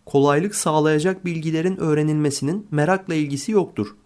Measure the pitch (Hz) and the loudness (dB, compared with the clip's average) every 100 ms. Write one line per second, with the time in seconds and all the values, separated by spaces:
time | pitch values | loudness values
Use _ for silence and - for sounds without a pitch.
0 | - 143 143 143 196 - - 156 151 156 | -2 2 4 4 0 -2 0 2 2 2
1 | 170 190 180 165 156 160 175 185 165 151 | 0 -2 -4 -4 -2 -2 -2 -2 0 0
2 | 151 151 147 139 139 190 - 147 151 190 | 2 0 0 0 -4 -4 -4 -2 0 0
3 | 190 160 151 139 - 214 170 - 101 - | -2 -4 -4 -6 -2 0 0 -4 -6 -8